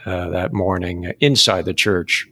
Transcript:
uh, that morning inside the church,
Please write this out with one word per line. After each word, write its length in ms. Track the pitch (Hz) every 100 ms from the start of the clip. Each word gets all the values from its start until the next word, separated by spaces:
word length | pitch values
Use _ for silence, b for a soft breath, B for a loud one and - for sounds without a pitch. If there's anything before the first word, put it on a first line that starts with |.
uh, 260 | - 92 87
that 220 | 90 90
morning 600 | 90 92 92 90 87 90 -
inside 440 | 143 131 - 95
the 80 | 87
church, 560 | 92 - 92 82 - -